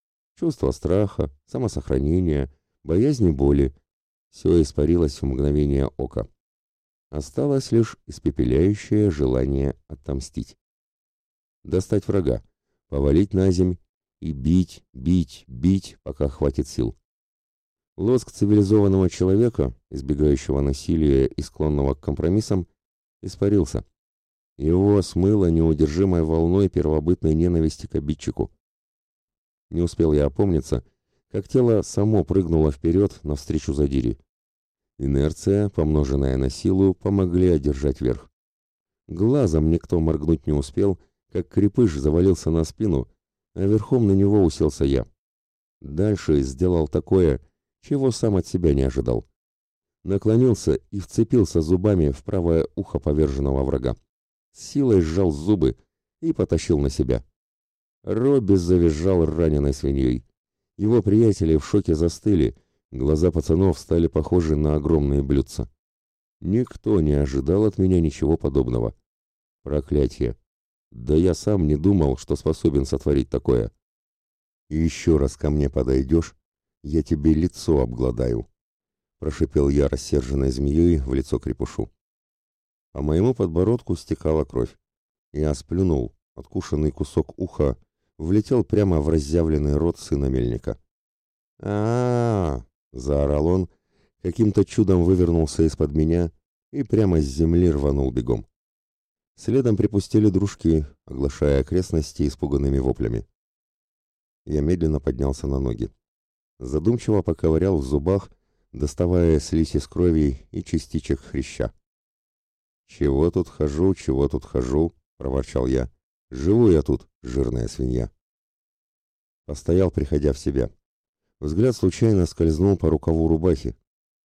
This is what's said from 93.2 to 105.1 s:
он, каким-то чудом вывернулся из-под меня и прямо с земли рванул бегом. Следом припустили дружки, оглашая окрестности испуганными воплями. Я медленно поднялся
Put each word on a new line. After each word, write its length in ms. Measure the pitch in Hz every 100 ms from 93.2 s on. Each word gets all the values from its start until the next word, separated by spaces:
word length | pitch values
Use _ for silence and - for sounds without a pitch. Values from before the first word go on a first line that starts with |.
| 71 73 80
он, 220 | 92 90 _ _ _ _ _
каким-то 420 | 90 101 107 101
чудом 400 | 95 - 95 92
вывернулся 580 | 85 92 85 85 78 -
из-под 300 | 80 - 76
меня 400 | 76 78 85 85 - _ _ _
и 100 | 143
прямо 380 | 120 104 98 82
с 40 |
земли 460 | 69 69 82 85 87
рванул 400 | 73 71 69 65
бегом. 360 | 62 58 55 - _ _ _ _ _ _ _ _ _
Следом 400 | - 127 120 101
припустили 520 | 104 101 - 107 107
дружки, 560 | 90 98 - 82 78 71 - -
оглашая 540 | 65 69 - 73 67
окрестности 640 | 65 90 90 82 73 - 73
испуганными 520 | - 73 69 69 67
воплями. 480 | 65 64 58 57 - _ _ _ _ _ _ _ _ _ _ _
Я 160 | - 76
медленно 400 | 76 90 78 73
поднялся 460 | -